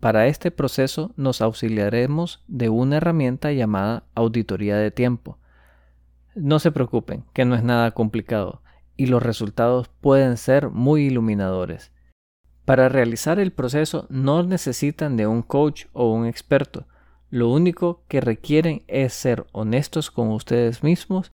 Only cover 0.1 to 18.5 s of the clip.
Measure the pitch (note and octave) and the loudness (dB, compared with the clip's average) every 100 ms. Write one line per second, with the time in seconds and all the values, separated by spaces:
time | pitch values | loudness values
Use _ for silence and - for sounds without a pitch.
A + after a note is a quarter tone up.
0.1 | A2 A#2 D3+ - - C3+ - C3+ - D#3+ | 4 4 2 -4 -2 -2 0 -2 -2 -8
1.1 | - C3+ B2 A2+ A2 A#2 A2 G#2 A#2 B2+ | -2 -2 0 -2 -2 -4 0 0 0 0
2.1 | D3+ E3+ - - B2+ A#2 A2 C3 D3 E3+ | -2 -4 -8 -12 -4 0 2 2 2 2
3.1 | E3 C3 C3 D3+ C#3+ A2+ G2+ G2+ A#2 - | 2 0 -2 -2 0 0 0 -2 -4 -8
4.1 | - A#2 A#2 A2 F#2+ G#2 G#2 G#2+ - B2 | -2 0 0 -2 -4 -2 0 -2 0 -2
5.1 | A#2+ - - _ _ _ _ _ _ _ | -2 -8 -20 _ _ _ _ _ _ _
6.1 | _ _ - C#3+ D3+ E3+ D3+ B2 A#2+ - | _ _ -6 0 2 2 0 -2 -2 -4
7.1 | - - - B2 B2 A#2 A#2+ A#2 A2 A2 | -12 -10 -2 2 2 2 2 2 0 -2
8.1 | A2+ G#2 A2 F#2 F#2 _ _ _ _ C3 | -2 -4 -4 -4 -8 _ _ _ _ 2
9.1 | B2 A#2 A2 G#2 G2+ A#2+ B2+ B2 _ C#3+ | 2 2 -2 -6 0 2 2 -2 _ 4
10.1 | C3+ C3+ A#2+ - C3+ C3+ - B2+ D3+ C#3+ | 4 4 0 2 2 2 -2 2 2 2
11.1 | B2+ A2+ G#2 F#2+ F#2 F2+ E2+ - _ _ | 0 0 0 -2 -2 -6 -8 -16 _ _
12.1 | _ _ _ _ _ - C3 B2+ C3 A#2+ | _ _ _ _ _ 0 4 4 4 0
13.1 | A#2 - F3+ F#3+ - B2+ D3 D#3 D#3+ - | 0 -2 0 0 -2 -4 -2 -2 -4 -6
14.1 | C3 C3+ D3+ F3+ F3+ - A#2+ C#3+ D3 D3+ | -2 2 2 2 -2 -2 -2 -2 -2 -2
15.1 | B2 G#2+ A2+ A2+ C#3+ D3+ - - - A#2+ | 0 0 0 -2 0 0 -2 -14 -2 0
16.1 | A2 A#2 A2+ - C#3 C#3 - - _ _ | 0 -2 -6 0 0 0 -10 -18 _ _
17.1 | _ _ B2+ A#2 C3+ F3+ E3+ F3 E3+ _ | _ _ 0 2 4 2 0 -2 -4 _
18.1 | C#3 C3 - - | -2 0 -2 0